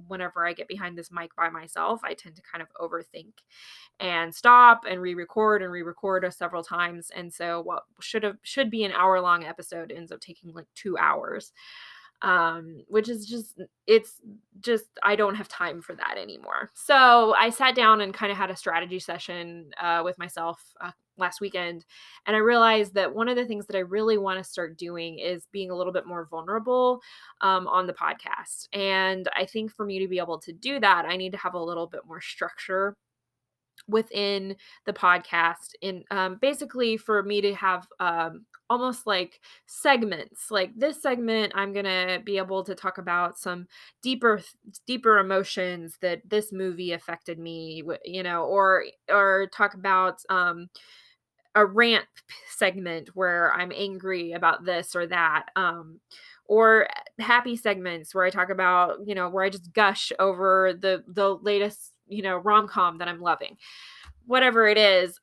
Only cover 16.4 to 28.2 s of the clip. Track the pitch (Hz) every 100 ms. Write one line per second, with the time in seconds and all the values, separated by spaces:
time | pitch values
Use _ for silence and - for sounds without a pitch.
16.4 | - - - - - 269 254 240 220 -
17.4 | 226 233 262 254 220 214 196 - 202 196
18.4 | 185 185 196 170 175 185 - 170 - 175
19.4 | 170 170 156 - 175 170 175 180 170 -
20.4 | 165 - - - 175 - _ - 180 -
21.4 | 202 185 170 170 _ - - - - 220
22.4 | 220 240 226 220 202 196 180 202 233 247
23.4 | 240 208 202 196 175 208 220 214 196 190
24.4 | 185 - 165 165 175 170 165 160 175 175
25.4 | - 202 185 180 180 185 175 175 160 165
26.4 | 170 220 226 254 254 247 - - - -
27.4 | 196 185 180 185 180 - 156 -